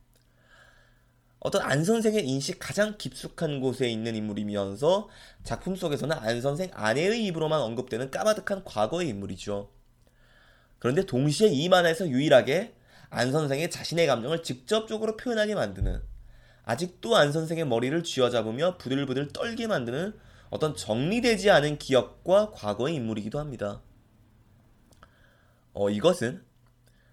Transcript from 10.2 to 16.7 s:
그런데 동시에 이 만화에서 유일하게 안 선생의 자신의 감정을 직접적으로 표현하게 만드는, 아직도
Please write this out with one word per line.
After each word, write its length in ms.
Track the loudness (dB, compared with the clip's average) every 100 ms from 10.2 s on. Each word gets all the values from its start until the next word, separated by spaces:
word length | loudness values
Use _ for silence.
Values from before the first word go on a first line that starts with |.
| _ _ _ _ _ _
그런데 260 | 0 0
동시에 440 | 0 2 2 4 4
이 200 | 4 4
만화에서 400 | 6 6 2 0
유일하게 680 | 0 6 6 6 0 -2 -10 _ -20 -8
안 160 | -2 0
선생의 400 | 2 0 0 -2
자신의 360 | -4 -4 2 4
감정을 360 | 2 0 -4
직접적으로 760 | -4 -10 -2 -2 -2 -4 -4 -4
표현하게 360 | -4 -2 0
만드는, 480 | 0 -2 -2 -2 -2 -6 -14 -18 -20 -20 -12
아직도 500 | -6